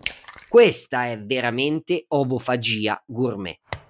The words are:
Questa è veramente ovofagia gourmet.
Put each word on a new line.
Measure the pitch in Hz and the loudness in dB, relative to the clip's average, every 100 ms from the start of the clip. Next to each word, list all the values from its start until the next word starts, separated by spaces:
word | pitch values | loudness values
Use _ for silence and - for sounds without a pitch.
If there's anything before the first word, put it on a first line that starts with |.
| - - - - - | -10 -12 -20 -20 4
Questa | 233 220 - - 127 123 | 6 6 4 -4 -4 -4
è | 113 | -6
veramente | 104 127 120 117 143 156 - 175 - | -4 -2 0 0 -2 -2 -2 -4 -2
ovofagia | 147 131 127 123 123 113 110 107 104 - | -2 0 -2 -2 -2 -2 -2 -2 -4 -8
gourmet. | 117 127 101 90 78 _ - | -4 -4 -4 -10 -12 _ -14